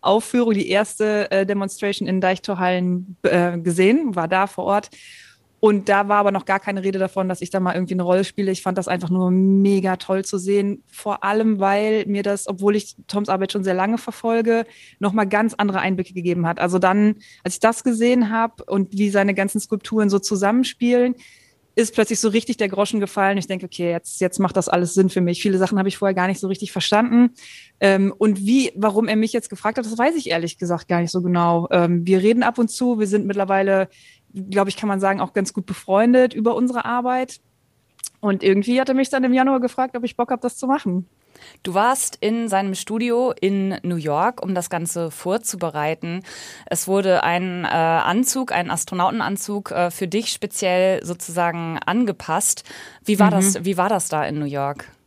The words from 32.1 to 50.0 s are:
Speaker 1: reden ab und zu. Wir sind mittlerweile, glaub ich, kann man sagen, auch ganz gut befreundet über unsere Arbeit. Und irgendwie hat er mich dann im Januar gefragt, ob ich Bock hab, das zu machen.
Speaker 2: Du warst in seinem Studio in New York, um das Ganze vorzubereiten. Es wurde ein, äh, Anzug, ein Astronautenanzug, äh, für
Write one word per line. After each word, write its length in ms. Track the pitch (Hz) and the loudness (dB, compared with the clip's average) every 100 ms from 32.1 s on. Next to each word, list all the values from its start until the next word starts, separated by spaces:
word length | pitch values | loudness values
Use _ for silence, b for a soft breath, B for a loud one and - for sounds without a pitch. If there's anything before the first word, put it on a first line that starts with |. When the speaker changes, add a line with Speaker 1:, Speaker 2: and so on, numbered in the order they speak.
| 190 | 4
Speaker 1:
reden 220 | 202 233 | 4 4
ab 160 | 226 240 | 2 0
und 100 | 233 | -2
zu. 300 | - 247 233 | 0 -2 0
Wir 80 | 208 | 0
sind 180 | 208 196 | 0 0
mittlerweile, 640 | 202 196 196 196 196 190 b b b _ 196 | -2 0 2 2 2 0 b b b _ -14
glaub 320 | 190 190 196 | -4 0 0
ich, 100 | 190 | -2
kann 100 | 214 | -2
man 120 | 196 | 0
sagen, 200 | 196 196 | 0 0
auch 140 | 185 | -2
ganz 180 | - 190 | -2 -4
gut 140 | - 185 | -6 -8
befreundet 680 | 190 - 196 233 254 254 240 | -10 0 2 6 6 4 2
über 180 | 220 | 0
unsere 320 | 233 247 240 - | 2 0 -2 -2
Arbeit. 540 | 240 247 254 254 - _ _ _ _ _ _ - _ | -2 -2 -2 -4 -10 _ _ _ _ _ _ -18 _
Und 240 | 208 196 | -2 2
irgendwie 360 | - 190 208 247 | 4 2 2 0
hat 100 | 262 | 2
er 60 | 262 | 0
mich 140 | 269 | 0
dann 140 | 269 | 0
im 100 | 254 | 2
Januar 260 | 254 262 269 | 4 4 2
gefragt, 380 | 247 - 254 247 | 0 -2 -4 -2
ob 60 | |
ich 120 | 233 - | -8 -4
Bock 140 | 240 | -4
hab, 120 | 247 | -2
das 160 | 254 - | -4 -6
zu 100 | 254 | -2
machen. 400 | 277 - 180 180 _ B B B B | -2 0 -4 -6 _ B B B B
Speaker 2:
Du 100 | - | -4
warst 440 | 180 226 262 - - | 0 2 0 -4 -4
in 260 | 208 226 233 | -2 -2 0
seinem 260 | 190 196 190 | 0 -2 -6
Studio 580 | - 220 240 233 254 - | -6 -4 0 0 0 0
in 360 | 190 196 190 190 | -2 0 -2 -4
New 120 | - 175 | -4 -4
York, 440 | 151 147 196 254 | -2 0 0 -2
um 120 | 180 185 | -4 -4
das 140 | 175 | -4
Ganze 400 | 175 165 170 165 | -6 -6 -4 -6
vorzubereiten. 1120 | - 180 202 - 190 170 151 151 160 170 175 185 B B B B | -6 -4 -4 -4 -6 -6 -2 -4 -4 -6 -8 -10 B B B B
Es 200 | 170 - | -6 -2
wurde 360 | 196 190 180 | 0 2 2
ein, 420 | - 175 185 180 170 | 2 0 -2 -4 -2
äh, 20 | |
Anzug, 840 | 165 165 165 - 202 254 269 254 | 0 2 2 2 0 0 -2 -2
ein 180 | - 175 | -4 -4
Astronautenanzug, 1000 | 165 - 185 180 226 - 202 - 208 196 | -6 -6 -2 -2 0 -4 -6 -6 -8 -6
äh, 200 | - 175 | -2 -2
für 160 | 170 | -2